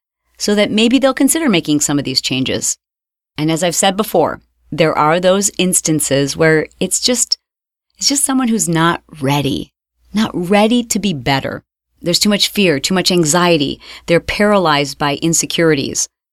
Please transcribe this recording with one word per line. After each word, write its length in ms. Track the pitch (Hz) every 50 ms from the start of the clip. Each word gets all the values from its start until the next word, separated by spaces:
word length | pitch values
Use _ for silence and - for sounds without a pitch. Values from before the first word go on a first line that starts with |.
| _ _ _ _ _ _ _
so 180 | - - 208 208
that 160 | 208 208 -
maybe 280 | 196 214 226 226 254 262
they'll 140 | 262 269 269
consider 340 | - 277 - - 330 330
making 320 | 240 185 165 - 151 147 143
some 200 | - - 143 143
of 60 | 131
these 160 | 135 131 -
changes. 560 | - - 131 131 127 - 95 113 - - - - _ _ _ _ _ _ _ _ _ _ _
And 140 | - 151 160
as 120 | 165 156 185
I've 120 | 175 160
said 200 | - 202 196 185
before, 460 | 208 208 - - 170 143 87 60 - _ _ _ _ _ _ 160
there 240 | 151 160 156 -
are 220 | - 151 156 170 180
those 320 | 180 185 190 202 196 - -
instances 800 | - 185 185 170 - - - 156 147 - - 135 139 143 139 -
where 320 | 165 160 160 156 156 - - _ _
it's 200 | 185 185 - -
just, 380 | - 247 247 - - - - - _ _ _ _ _ _ _ _ _ _ _
it's 100 | _ -
just 160 | - 285 285 -
someone 240 | 277 262 262 254
who's 220 | 226 226 202 156 175
not 340 | 165 160 165 170 - - - _ - 151
ready, 520 | 131 135 143 147 139 131 92 - - - _ _ _ _ _ _ _ _ -
not 180 | 208 220 - -
ready 500 | 175 180 170 208 202 214 220 247 240 233
to 160 | - - 202
be 140 | 190 196 165
better. 500 | 131 120 143 135 135 135 117 95 - - _ _ _ _ _ _ _
There's 180 | - 262 - -
too 100 | - 208
much 200 | 202 202 - -
fear, 300 | - 208 196 175 139 135
too 140 | - - 190
much 180 | 180 175 -
anxiety. 680 | 185 175 165 147 165 175 180 175 170 147 139 139 - - - - - - -
They're 120 | - 170 165
paralyzed 800 | 165 - - - 208 208 208 196 175 156 147 143 143 139 139
by 200 | - 151 143 143
insecurities. 920 | - - 165 160 - 151 - - 175 170 160 151 139 - - - - - - _ _ _ _